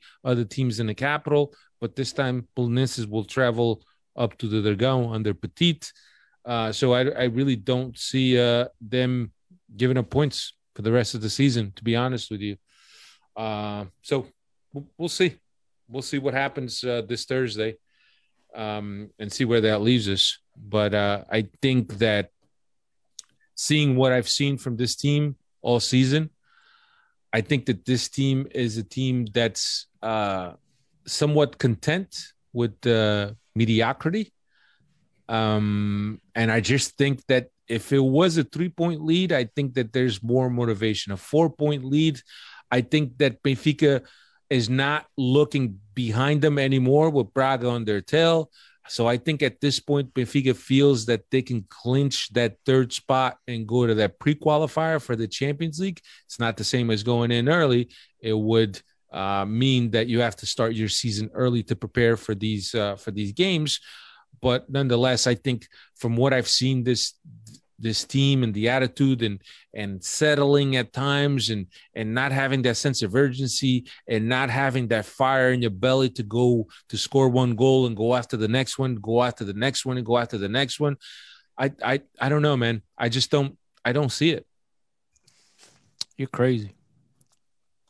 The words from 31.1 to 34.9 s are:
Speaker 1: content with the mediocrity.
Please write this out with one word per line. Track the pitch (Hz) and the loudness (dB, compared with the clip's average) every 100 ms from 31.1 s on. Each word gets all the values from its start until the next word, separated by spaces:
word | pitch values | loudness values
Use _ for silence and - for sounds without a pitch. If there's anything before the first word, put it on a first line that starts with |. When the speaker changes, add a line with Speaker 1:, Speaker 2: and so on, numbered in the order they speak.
| - 147 151 143 - | -2 2 2 2 2
Speaker 1:
content | 123 110 - 175 190 - - _ _ | 0 0 -2 -2 -4 -14 -18 _ _
with | 120 117 104 | -4 -4 -2
the | 123 113 107 104 101 110 _ | 0 2 2 0 -2 -8 _
mediocrity. | 110 113 110 113 135 160 208 208 _ _ _ _ _ _ | 0 2 4 2 0 -2 -2 -4 _ _ _ _ _ _